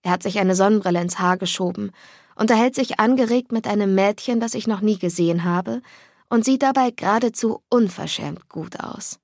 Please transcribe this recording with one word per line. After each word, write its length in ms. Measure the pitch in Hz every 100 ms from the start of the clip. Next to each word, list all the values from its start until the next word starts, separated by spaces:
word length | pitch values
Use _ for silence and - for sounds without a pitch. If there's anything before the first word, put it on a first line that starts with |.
Er 100 | 185
hat 100 | 180
sich 160 | 208 208
eine 160 | 185
Sonnenbrille 460 | 185 196 214 190 175
ins 180 | 175 -
Haar 180 | 180 185
geschoben, 540 | 180 - 180 180 202 _ - - _ -
unterhält 400 | 220 220 247 247
sich 240 | 254 -
angeregt 500 | 220 262 226 240 247
mit 160 | 226 214
einem 300 | 208 202 190
Mädchen, 420 | 196 208 - 233
das 160 | 233
ich 140 | 220 226
noch 140 | 202
nie 180 | 214 196
gesehen 420 | 175 175 170 170
habe, 400 | 175 175 185 240 - - - _ _
und 160 | 233
sieht 180 | 226 269
dabei 300 | 269 269 247
geradezu 720 | 233 185 220 233 - 226 - _
unverschämt 800 | 247 208 175 180 - 147 - _
gut 300 | - 170 -
aus. 400 | - - - -